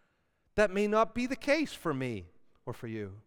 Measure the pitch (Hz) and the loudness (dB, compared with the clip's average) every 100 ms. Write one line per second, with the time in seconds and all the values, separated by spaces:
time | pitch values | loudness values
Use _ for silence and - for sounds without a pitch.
0 | _ _ _ _ _ - 208 190 208 214 | _ _ _ _ _ 2 2 4 2 4
1 | 220 - 254 269 - 302 294 - 170 135 | 2 0 -4 -2 2 2 2 -4 -4 -2
2 | 131 110 85 - - _ - 117 120 110 | -4 -6 -10 -18 -20 _ -12 -10 -8 -6
3 | 101 101 | -8 -10